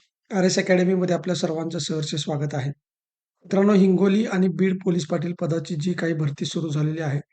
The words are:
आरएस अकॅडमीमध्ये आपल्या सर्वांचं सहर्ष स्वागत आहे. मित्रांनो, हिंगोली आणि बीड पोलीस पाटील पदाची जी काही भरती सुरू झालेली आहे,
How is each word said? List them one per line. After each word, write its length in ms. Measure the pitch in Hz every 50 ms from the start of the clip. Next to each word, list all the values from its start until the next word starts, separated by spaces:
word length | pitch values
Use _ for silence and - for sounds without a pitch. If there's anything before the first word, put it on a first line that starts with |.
| - _ _ _ _ _ 226
आरएस 240 | 190 180 185 147 196
अकॅडमीमध्ये 560 | 185 - 185 180 180 180 190 180 185 180 175
आपल्या 220 | 165 165 185 175
सर्वांचं 420 | - - 160 156 160 165 165 165 175
सहर्ष 360 | 151 - 160 156 151 151 -
स्वागत 400 | 147 - - 156 143 151 147 151
आहे. 140 | 143 123 139
मित्रांनो, 1040 | 143 - _ _ _ _ _ _ _ _ _ _ _ _ _ 175 196 190 196 202
हिंगोली 520 | 208 185 196 190 185 170 196 196 190 214 226
आणि 240 | - 196 190 190 185
बीड 300 | 160 156 190 190 185 185 -
पोलीस 220 | 190 170 175 156
पाटील 260 | - 175 170 151 175 170 -
पदाची 340 | 175 151 165 165 143 - 180
जी 180 | 151 147 185
काही 220 | 175 - 170 165 165
भरती 300 | 151 156 143 143 - 175
सुरू 240 | 147 - 170 156 165
झालेली 320 | 147 147 151 151 156 160
आहे, 200 | 160 147 139 143 - _